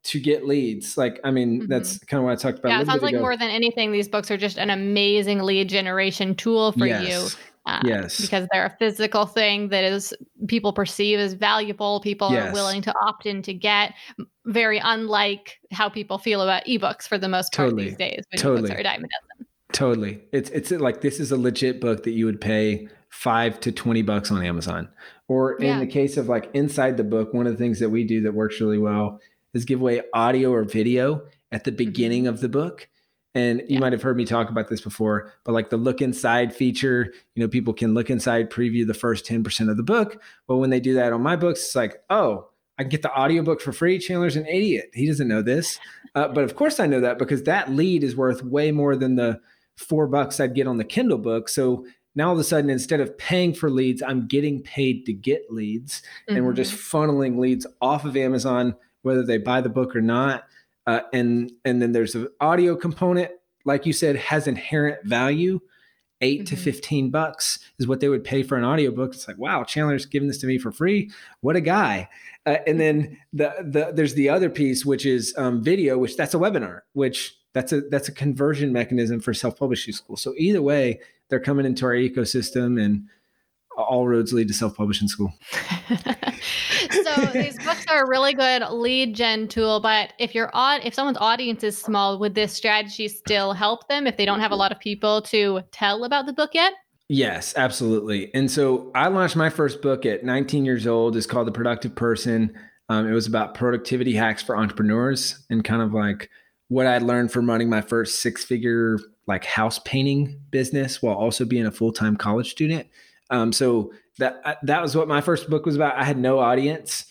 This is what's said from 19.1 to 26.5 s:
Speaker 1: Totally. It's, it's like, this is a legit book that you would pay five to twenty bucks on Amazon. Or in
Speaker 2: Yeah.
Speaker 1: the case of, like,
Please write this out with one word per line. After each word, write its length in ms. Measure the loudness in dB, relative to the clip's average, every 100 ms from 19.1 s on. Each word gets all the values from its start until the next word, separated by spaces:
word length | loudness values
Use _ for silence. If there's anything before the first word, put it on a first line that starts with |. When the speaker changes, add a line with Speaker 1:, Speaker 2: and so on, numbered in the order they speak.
| -10 _ -20 -20 _ _
Speaker 1:
Totally. 480 | 0 2 2 -2 -6 -4
It's, 180 | -4 -2
it's 220 | -6 -2
like, 300 | 0 0 0
this 180 | -2 -2
is 120 | -2
a 60 | 0
legit 420 | 0 0 -2 0
book 220 | -2 -2
that 80 | -2
you 140 | 0 0
would 160 | 0
pay 460 | 0 2 2 0 -6 -20 _
five 500 | -6 0 2 2 0
to 120 | -6
twenty 300 | -4 0 0
bucks 300 | 2 0 0
on 120 | -2
Amazon. 440 | 0 -2 -4 -6 -8 _ -20 -20 -2
Or 260 | 0 0 0
in 100 | 0
Speaker 2:
Yeah. 120 | 0
Speaker 1:
the 80 | 0
case 280 | 0 0 0
of, 100 | 0
like, 220 | 0 -2